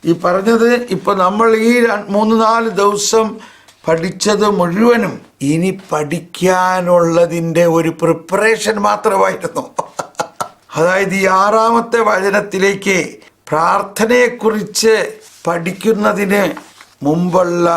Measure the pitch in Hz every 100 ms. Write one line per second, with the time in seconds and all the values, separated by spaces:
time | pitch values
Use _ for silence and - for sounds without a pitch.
0 | 160 170 180 180 196 226 233 240 240 190
1 | - 196 185 202 226 220 226 240 233 208
2 | 202 202 214 220 220 226 226 190 202 208
3 | - 226 220 - - - _ _ - 165
4 | 175 - 208 208 208 196 175 175 233 240
5 | 196 131 - _ 139 160 185 190 - 151
6 | 151 165 - - 180 185 185 185 175 175
7 | 170 165 170 170 165 165 170 165 160 165
8 | 165 160 - 190 214 220 208 208 208 208
9 | 220 196 190 185 165 - 131 - - -
10 | - - - _ - - _ - 165 185
11 | 196 190 190 190 202 220 226 233 233 233
12 | 220 196 196 202 - 190 196 196 208 185
13 | 151 - - _ - 151 170 190 190 -
14 | 220 247 240 - 214 214 196 - 226 214
15 | 180 - - - - 175 170 185 214 208
16 | 208 202 202 202 185 - - - - _
17 | 139 156 180 175 175 175 170